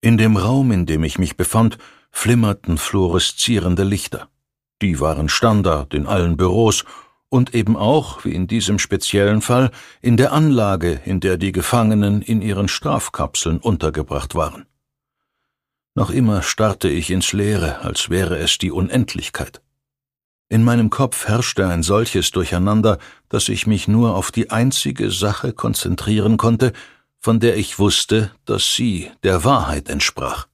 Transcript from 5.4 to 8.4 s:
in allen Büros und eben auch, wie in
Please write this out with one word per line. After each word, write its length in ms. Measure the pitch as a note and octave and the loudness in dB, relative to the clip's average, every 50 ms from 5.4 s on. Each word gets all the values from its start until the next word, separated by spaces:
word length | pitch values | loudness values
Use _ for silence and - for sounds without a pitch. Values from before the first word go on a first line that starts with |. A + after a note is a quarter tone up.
| - A#2 A2 G#2+ F#2 F2+ D#2+ D2 C#2 C#2 - | 2 2 2 2 2 2 0 0 -2 -4 -4
in 140 | D2 D2 | -6 -4
allen 320 | F2+ G2 F#2+ F2 E2+ E2+ D2 | -2 0 0 2 0 0 2
Büros 460 | F2+ F#2 F2+ G#2+ A2+ A2 G2+ - - - - - - _ _ _ _ _ | 0 0 2 2 2 2 2 0 -4 -8 -18 -20 -20 _ _ _ _ _
und 260 | - C3 A#2+ - - | 0 0 0 2 0
eben 220 | A#2 G#2+ G2 A2+ | -2 0 0 0
auch, 480 | - G2+ G#2+ C#3 D#3 C3+ - - - - | 0 2 2 2 2 0 -2 -12 -10 -8
wie 100 | - - | -6 -4
in 120 | E2+ | -4